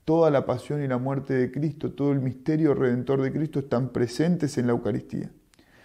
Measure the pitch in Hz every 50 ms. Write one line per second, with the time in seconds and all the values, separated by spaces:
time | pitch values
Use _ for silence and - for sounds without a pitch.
0 | _ - 160 165 165 156 143 131 - - 127 120 - - 147 147 143 135 127 123
1 | 127 135 139 135 135 - 135 127 123 127 127 143 151 156 143 - - 127 - -
2 | 139 143 139 139 127 131 120 - - 160 156 156 160 147 131 - 135 123 120 123
3 | 123 - 139 135 135 131 135 143 160 156 - 143 135 - 123 120 131 127 - 120
4 | 120 117 - - 156 175 175 170 - 139 - 127 123 120 120 - - 104 117 127
5 | - - - - - - - _ _ _ _ _ _ _ _ -